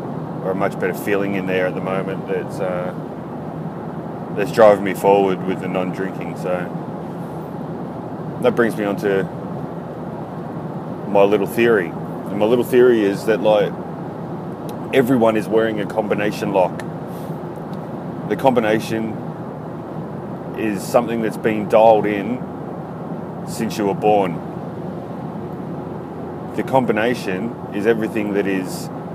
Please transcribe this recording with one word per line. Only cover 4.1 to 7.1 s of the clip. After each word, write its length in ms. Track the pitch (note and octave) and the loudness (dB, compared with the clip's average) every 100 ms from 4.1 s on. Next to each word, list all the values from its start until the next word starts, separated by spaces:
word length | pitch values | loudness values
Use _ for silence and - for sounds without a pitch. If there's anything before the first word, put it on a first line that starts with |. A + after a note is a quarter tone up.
| - - G2+ | -10 -6 -2
that's 140 | F#2+ | 0
driving 320 | G2 G#2+ G2+ | 8 8 8
me 120 | G2+ | 4
forward 520 | E2+ G2+ G2+ G2 F2+ F2+ | 2 6 6 6 2 -2
with 140 | F2 | -2
the 80 | F#2 | -2
non-drinking. 680 | F#2 F#2 E2+ F#2+ - F2 E2 | -2 -2 -2 -4 -4 -6 -6
So 300 | F#2 F2+ E2 E2+ - - - | -2 -2 -2 -6 -8 -8 -8